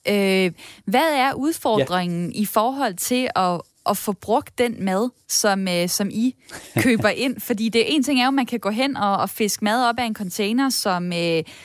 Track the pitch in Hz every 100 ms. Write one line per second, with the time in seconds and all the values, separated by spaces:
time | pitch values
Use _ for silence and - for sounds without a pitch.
0 | - 202 196 190 185 170 - - - 240
1 | 320 285 269 - 285 330 285 214 - 180
2 | 175 170 175 - 208 220 226 269 254 175
3 | - 247 254 - 185 175 - _ - 202
4 | - 190 - 247 - - 240 - 190 190
5 | 247 - - - 214 196 190 175 180 -
6 | 208 214 247 - - - - - 262 226
7 | 208 185 262 208 - 226 226 226 - 311
8 | 262 262 247 269 247 240 196 214 269 262
9 | 202 196 190 - 214 - 208 233 247 233
10 | 240 214 190 - 202 240 269 - 208 180
11 | 175 170 170 165 156 -